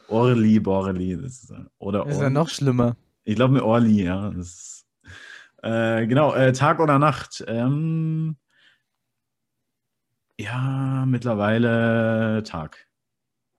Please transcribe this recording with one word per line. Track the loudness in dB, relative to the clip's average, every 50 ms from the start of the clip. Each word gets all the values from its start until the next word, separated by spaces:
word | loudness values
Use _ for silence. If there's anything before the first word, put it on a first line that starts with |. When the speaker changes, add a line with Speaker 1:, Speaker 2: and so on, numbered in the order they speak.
| _ -2
Speaker 1:
Orli-Borli, | 0 2 4 4 4 4 4 4 4 4 2 0 0 0 -2 -2 -4 -4 -4 -6 -6
das | -6 -8 -12 -14 -18 -20
ist, | -20
äh, | -20 -20 -20 -20 _ _
oder | -10 -6 -6 -4 -4
Speaker 2:
Das | -4 -4
ist | -2
ja | -2
Speaker 1:
Orli. | 0 0
Speaker 2:
noch | 0 -2 -2
schlimmer. | -4 -2 -2 0 2 2 0 0 -2 -4 _ _ _ _
Speaker 1:
Ich | _ -4 0
glaub, | 2 2 4
mit | 4 2
Orli, | 2 2 2 4 4 4 4 2
ja. | 2 0 -2 -4 -6 -6
Das | -8 -10 -10 -12
ist, | -16 -20 -20 -20 -20 -20 _ _ _ _ _ -20 -20 -20 -20 -20 -20 -20 -20 _ _ _
äh, | -8 -4 -2 0 0 0 0 0 0 2
genau, | 2 2 2 2 2
äh, | 2 2 2
Tag | 2 2 2 2 2 2
oder | 2 2 4 4
Nacht? | 4 2 0 -2 -8 -14 -14 -12 -8
Ähm, | -6 -4 -2 -2 -2 -2 -2 -4 -4 -4 -4 -4 -4 -4 -4 -4 -6 -6 -10 _ _ _ _ _ _ _ _ _ _ _ _ _ _ _ _ _ _ _ _ _ _ _ _ _ _ _ _ _ _ _ _ _ _ _ _ _ _ _ -14
ja, | -12 -8 -6 -4 -4 -2 -2 -2 -2 -2 -2 0 0
mittlerweile | 0 0 0 0 -2 0 0 2 2 2 2 2 2 2 2 2 2 2 2 2 2 0 0 0 0 -2 -2
Tag. | -4 -6 -10 -10 -10 -12 -14 -20 _ _ _ _ _ _ _ _ _ _ _ _ _ _ _